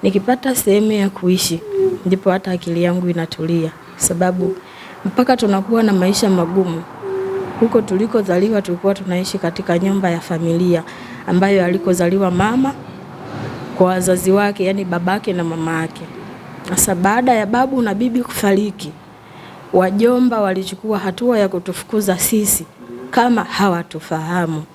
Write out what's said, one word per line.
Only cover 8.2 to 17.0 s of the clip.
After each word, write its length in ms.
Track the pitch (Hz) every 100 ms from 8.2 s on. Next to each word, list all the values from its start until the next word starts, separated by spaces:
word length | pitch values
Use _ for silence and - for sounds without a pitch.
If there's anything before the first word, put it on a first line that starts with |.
| 196 180 202 214
tulikuwa 320 | 190 175 196
tunaishi 440 | 196 190 180 180 190
katika 420 | 165 165 190 175
nyumba 300 | 190 196 185
ya 100 | 170
familia, 640 | - 170 165 165 180 170 - - - - -
ambayo 380 | 175 196 196 175
alikozaliwa 680 | 180 180 180 170 196 190
mama 420 | 180 202 247 262 277 - - - - - - - - - -
kwa 100 | 185
wazazi 440 | 185 180 180 185
wake, 340 | 196 202 202 185
yani 200 | 196 190
babake 480 | 175 175 202 -
na 100 | 180
mamake. 580 | 165 165 160 165 160 - 165 - - - - - -
Sasa 260 | 185 -
baada 380 | 180